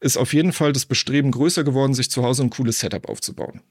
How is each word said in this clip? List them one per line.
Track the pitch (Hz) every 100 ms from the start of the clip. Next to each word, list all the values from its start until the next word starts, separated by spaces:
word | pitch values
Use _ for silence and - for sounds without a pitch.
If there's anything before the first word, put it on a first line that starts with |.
ist | 135 -
auf | 127
jeden | 147 175
Fall | - 147
das | 135 -
Bestreben | 131 - 139 139
größer | 120 151 175
geworden, | 147 131 135
sich | 131 120
zu | -
Hause | 120 127
ein | 127
cooles | - 120 113
Setup | 101 98 -
aufzubauen, | - - - - - _